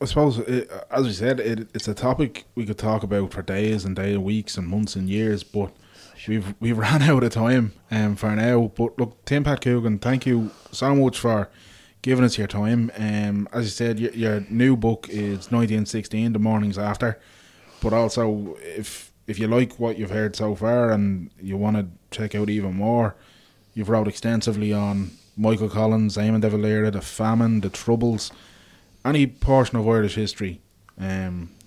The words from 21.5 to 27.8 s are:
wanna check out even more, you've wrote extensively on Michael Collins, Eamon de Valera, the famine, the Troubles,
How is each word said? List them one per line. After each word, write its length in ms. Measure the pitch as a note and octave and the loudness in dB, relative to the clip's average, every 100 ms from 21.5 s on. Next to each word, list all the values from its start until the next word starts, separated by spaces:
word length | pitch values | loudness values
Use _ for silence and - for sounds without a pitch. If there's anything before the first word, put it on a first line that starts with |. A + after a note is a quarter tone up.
| G2 | -2
wanna 320 | G#2 G#2+ F#2 E2+ - | 0 0 -2 -8 -16
check 220 | - G#2+ | -8 -6
out 140 | G#2 G#2 | -2 -2
even 260 | G#2 G2 | -2 -2
more, 420 | F#2 G#2+ A#2 A2 - - _ _ _ _ | -2 0 2 0 -4 -20 _ _ _ _
you've 140 | A2+ G#2 | -8 0
wrote 180 | A2 G#2 | 2 0
extensively 640 | - A#2 A2+ A#2 G#2 G#2+ | -2 -2 0 0 -2 0
on 380 | G#2 G2+ G2+ F#2+ - _ - | 0 0 -2 -4 -10 _ -2
Michael 320 | A2 A2 G#2+ | 0 2 0
Collins, 480 | G#2 A2 A2 G#2+ G2+ | 0 2 4 2 2
Eamon 240 | G#2+ A2 | 2 2
de 60 | G#2+ | 2
Valera, 420 | G#2 G#2+ G#2+ G#2+ | 2 2 2 2
the 80 | G2 | -2
famine, 600 | - - A2 A2+ A2+ A2 | -6 -2 0 2 4 2
the 100 | G2 | 0
Troubles, 600 | - | -4